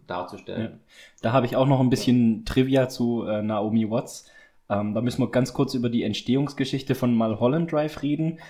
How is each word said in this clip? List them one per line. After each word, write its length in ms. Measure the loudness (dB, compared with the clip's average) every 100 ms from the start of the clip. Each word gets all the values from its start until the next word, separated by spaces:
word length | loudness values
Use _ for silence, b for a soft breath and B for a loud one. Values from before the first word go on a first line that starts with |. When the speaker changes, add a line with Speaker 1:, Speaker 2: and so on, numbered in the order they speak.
| -10
Speaker 1:
darzustellen. 540 | -8 -8 -12 -10 -8
Speaker 2:
Ja. 160 | -8 -10 B B B B
Da 100 | 0
habe 140 | 2 2
ich 100 | 2
auch 100 | 4
noch 140 | 4
ein 100 | 4
bisschen 480 | 2 4 4 4 2
Speaker 1:
Ja. 40 |
Speaker 2:
Trivia 440 | 0 0 2 2 2
zu, 340 | 0 -2 -2
äh, 180 | -2 -2
Naomi 480 | -2 -2 0 0 0
Watts. 400 | -2 -6 -12 b b b b -6
Ähm, 260 | -4 -2
da 60 | -2
müssen 200 | -2 0
wir 80 | 0
ganz 220 | 0 0
kurz 200 | 0 -2
über 140 | -2 -2
die 140 | 0
Entstehungsgeschichte 920 | -2 -4 0 0 0 -4 -4 -4 -2 0
von 180 | 2
Mulholland 560 | 2 2 2 2 2 0
Drive 320 | 0 -2 -4
reden. 360 | -4 -2 -2 -6